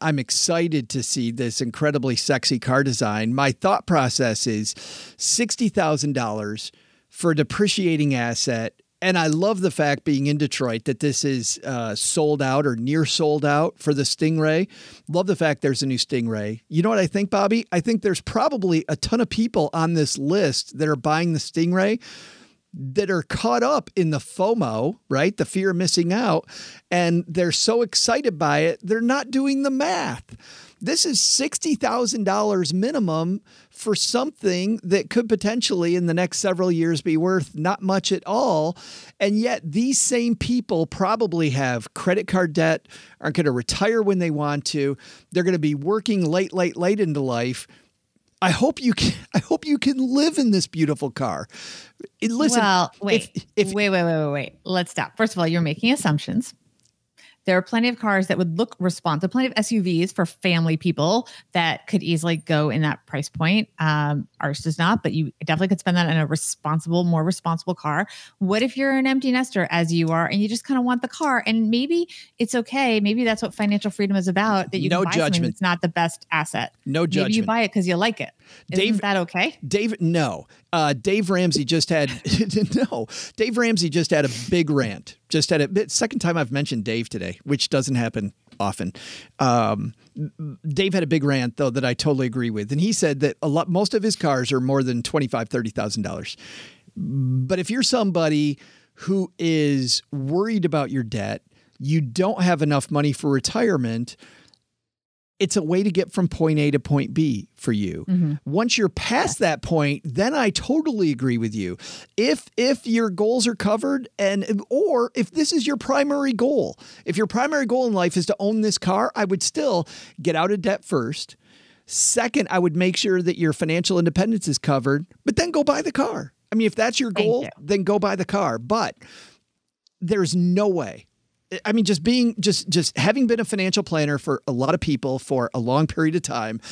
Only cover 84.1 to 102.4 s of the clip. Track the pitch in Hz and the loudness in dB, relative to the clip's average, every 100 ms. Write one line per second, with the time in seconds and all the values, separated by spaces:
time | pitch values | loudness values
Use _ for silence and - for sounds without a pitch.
84.1 | 156 139 113 120 175 156 143 117 98 - | 2 2 -2 -2 0 2 2 0 -4 -14
85.1 | - - 156 - 165 143 190 214 - 226 | -20 -4 0 2 2 2 0 0 0 -2
86.1 | 254 175 170 131 139 147 120 104 113 117 | -2 0 0 0 -2 -2 -4 -2 -4 -4
87.1 | 110 90 87 - 139 - 139 127 127 117 | -6 -8 -8 -4 -2 0 0 0 0 0
88.1 | 113 101 - _ - 101 - 92 - - | -2 -6 -8 _ -4 -4 -2 -6 -8 -16
89.1 | - - - 131 120 107 104 104 - _ | -18 -14 -2 2 4 2 0 -4 -10 _
90.1 | - 151 - 151 131 156 139 196 190 160 | -10 -10 -8 -12 -10 -6 -2 0 0 0
91.1 | 160 143 135 123 - 139 120 127 120 156 | 0 2 0 0 0 -2 0 -2 0 0
92.1 | 135 127 123 120 107 104 139 190 220 160 | 0 0 -2 -2 -4 -2 0 0 2 0
93.1 | 139 143 - 160 147 170 175 202 220 214 | 2 0 0 0 0 0 0 0 0 0
94.1 | 180 160 135 123 135 127 139 127 120 117 | 0 0 0 0 0 2 0 0 -2 -2
95.1 | 156 131 120 113 127 110 110 107 110 92 | -2 -2 -2 -2 -4 -4 -4 -4 -4 -6
96.1 | - - - - - - - _ - - | -6 -10 -14 -18 -20 -20 -20 _ -10 -4
97.1 | 135 131 131 131 185 180 233 247 254 202 | -2 0 0 0 -2 -2 -2 0 2 2
98.1 | 170 156 151 147 143 - _ _ - - | 2 2 2 0 -2 -10 _ _ -12 -2
99.1 | 196 185 - 170 160 147 139 127 - - | -2 -2 -2 0 2 2 2 0 -2 -4
100.1 | 143 135 170 214 220 175 151 135 135 117 | -8 -2 0 0 0 0 0 -2 -2 -4
101.1 | 110 101 107 _ _ _ - 135 160 139 | -4 -4 -6 _ _ _ -10 0 0 0
102.1 | 117 185 220 | -2 -2 0